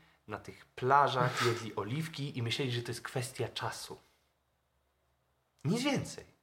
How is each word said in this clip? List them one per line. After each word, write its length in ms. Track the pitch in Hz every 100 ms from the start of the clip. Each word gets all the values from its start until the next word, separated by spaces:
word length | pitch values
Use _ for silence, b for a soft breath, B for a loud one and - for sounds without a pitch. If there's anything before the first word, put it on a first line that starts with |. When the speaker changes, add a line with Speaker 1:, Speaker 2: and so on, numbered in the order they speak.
| B B -
Speaker 1:
na 100 | 104
tych 280 | - - -
plażach, 760 | - 127 143 135 127 123 -
Speaker 2:
<laughs> 40 | 120
Speaker 1:
jedli 300 | 113 110 104
oliwki 600 | 101 143 160 - 139 127
i 40 |
myśleli, 300 | 117 113 135
że 100 | 120
to 60 | 120
jest 120 | 120
kwestia 460 | - 135 123 - 113
czasu. 500 | - 117 - - - - _ _ _ _ _ _ _ _ _ _ _ _ _ _ _
Nic 180 | 135 226
więcej. 420 | 285 247 - - - _